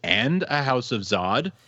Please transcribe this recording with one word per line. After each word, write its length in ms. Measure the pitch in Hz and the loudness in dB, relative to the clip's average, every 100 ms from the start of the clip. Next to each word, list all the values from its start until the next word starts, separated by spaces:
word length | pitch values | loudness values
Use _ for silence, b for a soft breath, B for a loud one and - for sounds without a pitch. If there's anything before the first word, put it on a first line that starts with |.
and 400 | 85 98 127 180 - | -2 0 2 0 0
a 140 | 143 | -2
House 280 | 135 127 120 | 0 0 -2
of 80 | 113 | -4
Zod 500 | 92 98 92 113 180 - | 0 0 2 0 -2 -8